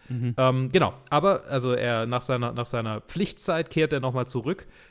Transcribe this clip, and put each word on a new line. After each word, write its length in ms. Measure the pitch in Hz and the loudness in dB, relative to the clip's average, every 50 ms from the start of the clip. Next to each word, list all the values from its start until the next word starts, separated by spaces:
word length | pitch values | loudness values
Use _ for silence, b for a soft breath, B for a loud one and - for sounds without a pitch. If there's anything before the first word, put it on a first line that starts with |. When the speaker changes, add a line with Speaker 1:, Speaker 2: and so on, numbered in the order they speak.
| B B | B B
Speaker 1:
Mhm. 240 | 127 117 123 120 117 | -6 -2 -2 -2 2
Speaker 2:
Ähm, 320 | - 131 131 131 131 131 127 151 | 4 4 4 4 4 0 2 4
genau, 200 | 185 135 92 - - - - | 4 2 2 0 -6 -6 0
aber 360 | 151 151 170 196 185 - - | 0 4 4 4 2 2 -2
also 260 | - 139 131 123 127 | -4 -4 -2 0 0
er, 340 | 123 120 123 120 117 113 113 | 0 0 0 0 0 0 0
nach 140 | 117 123 123 | 0 -2 -4
seiner, 300 | - - 131 120 120 120 | -2 -2 -2 -2 -2 -4
nach 140 | 117 120 117 | -4 -4 -6
seiner 340 | - 123 117 113 110 107 107 | -4 -4 -4 -4 -4 -6 -8
Pflichtzeit 680 | - - - 170 202 - - - - 202 165 165 160 - | -10 -8 -2 -2 -2 -2 -2 -4 -2 0 0 0 -2 -2
kehrt 240 | - 160 156 147 151 | 0 0 2 2 2
er 80 | 135 | 0
nochmal 260 | 131 127 123 127 123 | 0 0 -2 -2 -4
zurück, 400 | - - 120 113 143 190 - - B B B B B | -2 -4 -4 -2 -2 -4 -6 -8 B B B B B